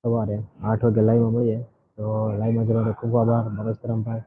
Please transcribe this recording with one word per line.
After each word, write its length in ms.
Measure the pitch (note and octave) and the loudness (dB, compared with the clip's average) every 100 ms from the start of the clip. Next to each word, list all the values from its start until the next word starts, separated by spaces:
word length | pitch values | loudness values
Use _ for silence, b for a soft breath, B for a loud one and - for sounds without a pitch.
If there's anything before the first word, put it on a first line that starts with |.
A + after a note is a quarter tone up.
સવારે 340 | A#2+ A#2 G#2+ G#2 G#2+ _ | -2 -2 -2 -4 -6 _
આઠ 240 | G#2 A2 | -4 0
વાગે 180 | A#2+ A2 | 2 4
લાઈવમાં 320 | A2 A#2 A#2 | 4 4 2
મળીએ. 260 | A#2 A#2+ A2+ A#2+ _ _ - | 2 0 -2 -6 _ _ -10
તો 80 | G#2+ G#2+ A2 | -4 -2 -2
લાઈવમાં 340 | G#2 A2 A2+ A2 | -2 0 0 2
જોડાવા 280 | A2+ A2 G#2+ | 0 0 -2
ખૂબ 200 | A#2 A#2 | 0 2
આભાર 380 | A2+ A#2 A2+ G#2 | 2 2 0 -4
ભરતરામભાઈ. 680 | A2 A2 A#2 A2+ A2 A2+ | -6 -6 -4 -4 -4 -6